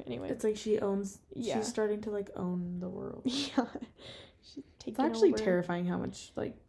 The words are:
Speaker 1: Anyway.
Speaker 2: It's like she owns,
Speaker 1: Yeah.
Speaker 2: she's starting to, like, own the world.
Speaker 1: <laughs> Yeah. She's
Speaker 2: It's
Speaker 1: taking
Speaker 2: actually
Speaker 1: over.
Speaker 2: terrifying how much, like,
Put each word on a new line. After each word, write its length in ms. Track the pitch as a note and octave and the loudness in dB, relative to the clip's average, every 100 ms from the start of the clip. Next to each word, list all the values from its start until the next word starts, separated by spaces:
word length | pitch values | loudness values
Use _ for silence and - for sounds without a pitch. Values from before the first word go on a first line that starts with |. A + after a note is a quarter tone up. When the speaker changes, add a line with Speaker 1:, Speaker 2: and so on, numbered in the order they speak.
| - | -6
Speaker 1:
Anyway. 240 | A#3+ - | -6 -4
Speaker 2:
It's 140 | A#3+ | 0
like 120 | A3 G#3+ | 0 0
she 220 | A3 G#3 | 2 4
owns, 400 | G3+ G3 G3+ - _ | 4 0 -2 -8 _
Speaker 1:
Yeah. 240 | - A#3 A3 | -6 -2 0
Speaker 2:
she's 100 | G#3+ | 0
starting 340 | A3+ G#3+ G#3 | 0 0 0
to, 80 | G#3+ | -2
like, 200 | G#3 G3+ - | -4 -4 -4
own 440 | F3+ F3+ F3 F3 | -2 -2 -2 -4
the 100 | F3+ | -4
world. 320 | F#3+ G3 - | -6 -8 -4
Speaker 1:
<laughs> 20 | C4 | -2
Yeah. 400 | C4 C#4 - B3 - - - - - - - | -2 0 0 0 -4 -12 -16 -18 -18 -20 -20
She's 220 | - - | -18 -16
Speaker 2:
It's 20 | - - | -16 -12
Speaker 1:
taking 260 | - A3 C4 | -8 0 0
Speaker 2:
actually 240 | A4+ G4+ | 8 6
Speaker 1:
over. 40 | A3 | 8
Speaker 2:
terrifying 420 | - F3+ F3 F3 F3+ | 4 4 2 0 0
how 120 | F3+ | 0
much, 340 | F#3+ F#3+ - - | -2 -6 -10 -6
like, 180 | - A#3 | -6 -6